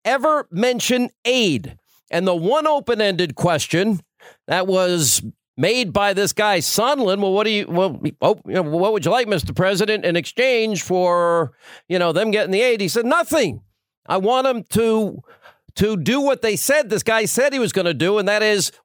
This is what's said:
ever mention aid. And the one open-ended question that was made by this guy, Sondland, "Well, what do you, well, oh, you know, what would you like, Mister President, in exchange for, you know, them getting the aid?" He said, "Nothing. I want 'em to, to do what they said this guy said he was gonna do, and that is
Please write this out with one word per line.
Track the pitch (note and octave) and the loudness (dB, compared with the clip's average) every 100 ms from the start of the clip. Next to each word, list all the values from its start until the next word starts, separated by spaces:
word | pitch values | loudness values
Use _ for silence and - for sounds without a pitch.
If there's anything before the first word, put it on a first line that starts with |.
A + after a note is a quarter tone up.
ever | G#3+ C4+ D4+ D4+ - | -2 0 2 0 -2
mention | E3+ B3 A#3+ - B3 B3 - | -2 0 0 0 0 -2 -4
aid. | A#3+ B3+ G#3 B2+ C3+ - _ _ - | -2 2 2 0 -4 -16 _ _ -8
And | E3+ F#3 | -2 0
the | F3 | 0
one | E3+ D4 D#4 | 0 0 2
open-ended | D4 - A3+ G#3 F3 F3 - | 0 0 0 0 0 -2 0
question | F3 D#3 - D#3+ G#3 F#3 - _ - - - | 0 0 0 0 0 -2 -6 _ -20 -16 -4
that | F3 F#3+ | -2 0
was | F#3 F3+ F3 C#3 - - - _ - | 2 2 2 0 0 -4 -14 _ -2
made | E3 B3 G#3+ | 0 0 0
by | G3+ G3+ | 0 0
this | F#3+ G3 | 2 0
guy, | - G#3 F#3 | 0 0 0
Sondland, | - - A#3+ C#4+ G#3 G3 | 0 0 0 2 0 0
"Well, | G3 | 0
what | G3 A3 | 0 0
do | |
you, | G#3+ - | 0 -2
well, | E3+ F#3+ C3+ D3+ - | 0 0 -2 -6 -2
oh, | D#3 A3 - | 0 0 -2
you | F3 | -4
know, | |
what | D#3 D#3+ G3 | -2 0 0
would | G#3+ C#3+ | 0 0
you | |
like, | A#3 A3+ | 0 0
Mister | F#3+ - | -2 -2
President, | C#3+ F#3 G3 G#3 G#3+ | -2 0 0 0 -2
in | F3 E3+ | 0 -2
exchange | C#3+ - B3+ A#3+ A3 F#3+ | -2 -2 0 2 0 -4
for, | - F#3 F3+ F3 E3+ E3+ D3 - - - - | -2 0 2 2 2 2 -2 -6 -20 -20 -4
you | F3+ | -2
know, | F3 | 0
them | E3 A3 | 0 0
getting | G#3 F#3 | 0 0
the | F#3+ | 0
aid?" | B3+ A3+ | 0 0
He | F#3 | 0
said, | A3 A#3 | -2 0
"Nothing. | E4 E4 D#4+ G3 G#2 - _ _ _ - | 0 0 0 0 -4 -14 _ _ _ -6
I | F#3+ | -2
want | G3 C4 C4 | 0 0 0
'em | A#3+ - | -2 -4
to, | G#3+ A3+ A3 G#3 - - - - _ _ - | 0 2 0 -2 -6 -16 -20 -20 _ _ -2
to | G3+ G#3 | -2 0
do | D3 C4+ | 0 0
what | C#4 B3 | 0 0
they | A3+ G3 | -2 -2
said | - D4 A#3+ | 0 0 0
this | G#3 | -2
guy | - A3 G#3 | 0 0 0
said | - C#4 | 0 0
he | C4+ | 0
was | G#3 | -2
gonna | F#3+ F3 | 0 -2
do, | C3+ E3+ G#3 | 0 0 0
and | G3 | 0
that | G#3 | 0
is | G#3+ G#3 D#3 - | 2 0 -2 -8